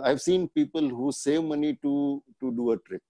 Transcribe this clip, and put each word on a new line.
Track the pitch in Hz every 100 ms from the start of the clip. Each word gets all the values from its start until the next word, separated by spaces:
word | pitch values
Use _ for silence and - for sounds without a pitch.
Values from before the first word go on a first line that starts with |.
I've | 131 139
seen | - 185 175
people | - 147 165 147
who | 120 135
save | - 139 156
money | 160 147 151 143
to, | 143 139 143 139 - _
to | 131
do | 117 120
a | 110
trip. | - 92 -